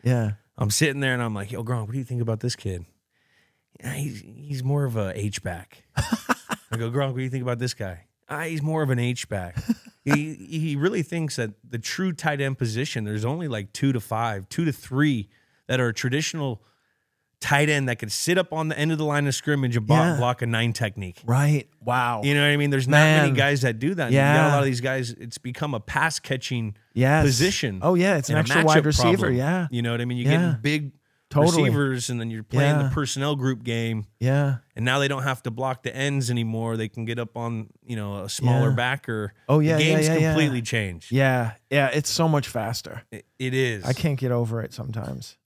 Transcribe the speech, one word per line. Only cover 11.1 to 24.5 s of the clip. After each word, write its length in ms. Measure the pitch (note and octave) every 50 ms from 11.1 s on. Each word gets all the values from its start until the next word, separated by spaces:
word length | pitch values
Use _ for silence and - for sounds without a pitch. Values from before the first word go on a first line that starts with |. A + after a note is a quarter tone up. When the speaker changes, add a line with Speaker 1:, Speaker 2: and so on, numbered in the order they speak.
| E3+ E3+ D#3+ D3 -
Speaker 2:
that 160 | - A#2 G#2+ G#2 _ -
the 140 | - A#2+
true 340 | A#2 - - - - F#3+ F#3+
tight 300 | E3 - - D#3+ D3 C#3
end 160 | C#3 C3+ C3+
position, 460 | - B2+ A2+ G#2+ A#2 C#3+ - - A#2 G#2+
there's 200 | G#2 G#2+ G#2+ A2
only, 240 | A#2+ D3 E3+ F3
like, 240 | D3 A#2+ G#2+ G2+ -
two 200 | - - - C#3
to 80 | C3 A#2
five, 500 | - - A2+ A2 A#2 A#2 G#2+ G2 F#2+ _
two 160 | - - E3+
to 60 | D#3
three 580 | C#3 - - - B2+ C3+ D3+ D3+ C3+ A2+ G2 - _ _ _ _ _ _ _
that 120 | - B2+ B2+
are 140 | B2 A#2 A2
traditional 720 | - - B2+ B2 D3+ D#3+ - - E3 C#3+ C3+ A2+ - _ _ _ _ _ _ _ _ _ _ _ _ _ _ _ _
tight 300 | - - D3 C#3 D3+ D3+
end 180 | D3+ C#3+ C3+
that 120 | B2+ A#2+ -
could 120 | - G#2+
sit 280 | - - - E3 F3+ F#3+
up 120 | F3 -
on 180 | D#3 D#3+ D#3+ D#3
the 100 | D#3 -
end 120 | D3+ D#3+
of 60 | E3
the 80 | D3+ D#3
line 220 | D3+ D3 D3 C#3+
of 80 | C#3 B2+
scrimmage 420 | - - D3+ D3 C#3 C3 B2 A#2
and 80 | A#2+ G#2+
block, 280 | G#2+ D3+ D#3+ D#3+ F3 E3
Speaker 1:
Yeah. 40 |
Speaker 2:
block 240 | C#3+ A#2+ B2 B2 -
a 60 | A#2+
nine 260 | A#2 A2+ A2+ A#2 A#2 A2+
technique. 480 | - A#2+ G#2 F#2+ G#2 G2 F2+ F2 - -
Speaker 1:
Right. 460 | A2+ A#2+ C3 C#3+ D3 D3+ C#3+ - _ _ _
Wow. 400 | A2+ A#2 B2 B2+ B2 A#2+ A#2+ G#2+ A2
Speaker 2:
You 100 | C#3+ C#3+
know 80 | D3
what 60 | C#3+
I 100 | C#3+ C#3+
mean? 140 | C#3+ D3 C#3+
There's 160 | C#3 C3+ B2+
not 100 | B2+ D3+
many 300 | D3 D#3 D#3 D#3 D#3 D3
Speaker 1:
Man. 80 | C#3 C3
Speaker 2:
guys 240 | C3 C3+ C#3+ D3 C3+
that 160 | B2 B2+ A2+
do 160 | A2 B2+ D#3+ G3
that. 180 | E3+ C#3+ A#2
You 60 | B2+
got 60 | C#3 C#3
a 140 | C#3+ D3 D#3
Speaker 1:
Yeah. 80 | D#3
Speaker 2:
lot 120 | D3+